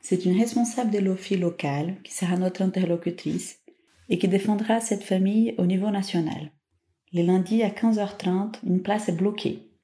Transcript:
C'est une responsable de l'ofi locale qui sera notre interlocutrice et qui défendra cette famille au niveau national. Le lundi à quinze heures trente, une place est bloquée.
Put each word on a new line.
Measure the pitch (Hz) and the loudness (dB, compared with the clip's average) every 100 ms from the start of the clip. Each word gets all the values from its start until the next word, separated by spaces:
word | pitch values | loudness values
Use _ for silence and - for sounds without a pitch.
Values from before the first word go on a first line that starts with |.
C'est | - 180 | -2 0
une | 185 185 | 2 2
responsable | 233 - 233 - 233 | 2 0 0 0 0
de | 208 | 0
l'ofi | 190 185 - 196 | 0 -2 -2 0
locale | 175 170 147 143 160 190 | 0 -2 -4 -2 -4 -6
qui | - | -10
sera | - 175 180 | -6 -2 0
notre | 185 180 | 0 0
interlocutrice | 202 185 180 170 170 170 - 165 - - - _ _ _ _ | -2 0 0 0 -2 -6 -6 -6 -6 -16 -20 _ _ _ _
et | 175 | 0
qui | 190 | 2
défendra | 190 202 208 214 226 | 2 2 0 2 0
cette | 226 - | 0 -4
famille | - 185 190 214 226 - | 0 2 2 4 2 2
au | 180 | 2
niveau | 185 208 | 2 0
national. | 202 190 175 156 139 151 _ _ _ _ _ _ | -2 0 0 -2 -4 -12 _ _ _ _ _ _
Le | 175 | 0
lundi | 170 185 180 220 | 4 4 4 2
à | 220 | 2
quinze | 214 226 214 | 2 2 2
heures | 202 - | -2 -4
trente, | 185 185 214 - | 0 0 -2 -6
une | - 180 | 0 0
place | 180 214 214 | 2 -2 -2
est | 165 | 0
bloquée. | 196 214 135 - - _ | 0 0 -6 -6 -12 _